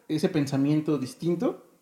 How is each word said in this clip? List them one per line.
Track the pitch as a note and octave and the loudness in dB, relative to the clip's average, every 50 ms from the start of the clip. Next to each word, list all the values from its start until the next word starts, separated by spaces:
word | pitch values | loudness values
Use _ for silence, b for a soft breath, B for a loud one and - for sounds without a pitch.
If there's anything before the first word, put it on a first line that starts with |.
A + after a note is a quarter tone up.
| _ - | _ -4
ese | D3+ D3 - F3 | -2 0 0 0
pensamiento | - D3+ C#3 C3+ C#3+ C3+ C#3 C#3+ D3+ D3+ D3+ D#3+ D3+ B2+ | 2 0 0 0 0 2 2 2 2 2 2 0 0 -2
distinto". | B2+ B2 - - D#3+ E3+ F3 F3 A#3 E4+ - - - - _ _ | -2 -6 -8 -4 -2 -2 0 0 0 -2 -4 -6 -12 -20 _ _